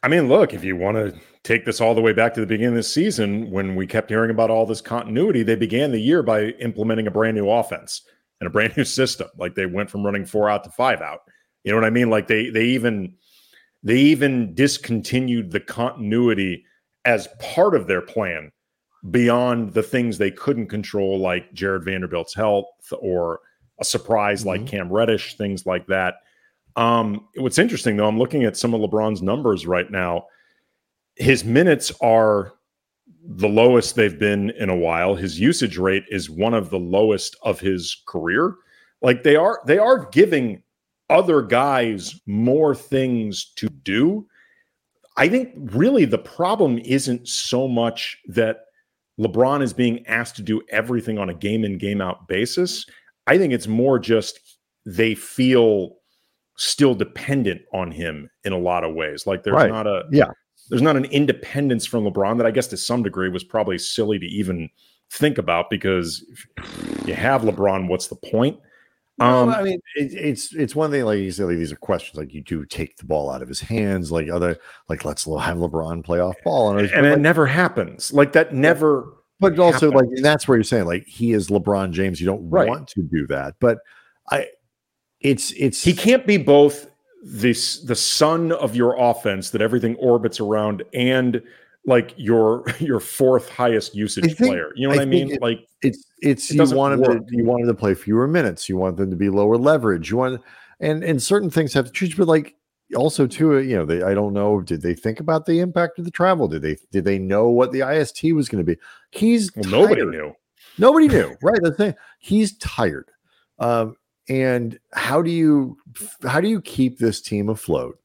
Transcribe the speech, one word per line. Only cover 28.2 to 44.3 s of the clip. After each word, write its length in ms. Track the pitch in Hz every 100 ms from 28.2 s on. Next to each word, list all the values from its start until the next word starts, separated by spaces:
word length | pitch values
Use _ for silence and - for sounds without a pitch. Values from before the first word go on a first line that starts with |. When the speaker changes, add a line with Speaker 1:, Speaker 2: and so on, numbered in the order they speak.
| 123 151
Speaker 1:
at 120 | 117 -
some 200 | 120 113
of 60 |
LeBron's 420 | 104 107 110 101
numbers 420 | 92 123 127 95 78
right 240 | 90 90
now. 380 | 101 90 87 - _ _ _ _ _ _ _ _ _
His 280 | - 123
minutes 480 | 98 123 180 151 - -
are 540 | 120 113 110 104 90 _ _ _ _ _ _ _
the 260 | - 92 101
lowest 460 | 104 123 123 - 117
they've 240 | 107 78
been 320 | 104 101 101
in 180 | - 101
a 60 | 90
while. 400 | 85 82 87 98
His 240 | 92 78
usage 380 | 113 170 120 87
rate 260 | 95 95 -
is 200 | 101 73
one 240 | 78 107
of 160 | 117 90
the 100 | 95
lowest 560 | 87 95 110 101 - -
of 180 | 117 95
his 440 | 98 92 82 - -
career. 500 | 92 82 101 170 185 _ _ _ _
Like, 220 | 127 123
they 120 | 156 151
are, 260 | 180 226 123
they 140 | 170
are 260 | 220 262 147
giving 500 | 139 190 160 123 92 _ _ _ _ _
other 320 | 160 185 156
guys 800 | 110 120 139 135 117 104 85 - -
more 480 | 104 117 143 156 131
things 720 | - 135 131 120 110 95 - -
to 120 | -
do. 600 | 147 - 101 147 214 208